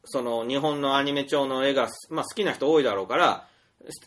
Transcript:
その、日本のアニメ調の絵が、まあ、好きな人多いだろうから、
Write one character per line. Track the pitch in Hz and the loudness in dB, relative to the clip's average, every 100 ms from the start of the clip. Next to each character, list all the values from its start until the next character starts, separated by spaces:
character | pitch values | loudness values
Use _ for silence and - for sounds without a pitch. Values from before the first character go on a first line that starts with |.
そ | - 139 | -6 -4
の、 | 120 117 | -2 -2
日 | 117 135 | -2 -2
本 | 151 147 | 0 0
の | 139 135 | 2 2
ア | |
ニ | 139 | 2
メ | 143 | -2
調 | 139 147 139 | 0 0 0
の | 131 | 0
絵 | 135 | 2
が、 | 135 113 - - | 2 0 -4 -8
ま | 160 | -6
あ、 | |
好 | 131 | -6
き | - | -2
な | 190 | -2
人 | - 139 | 0 4
多 | 160 | 4
い | |
だ | 127 | 4
ろ | 98 | 0
う | 95 | -2
か | 131 | 2
ら、 | 165 98 - _ _ _ - - | 2 2 -6 _ _ _ -16 -16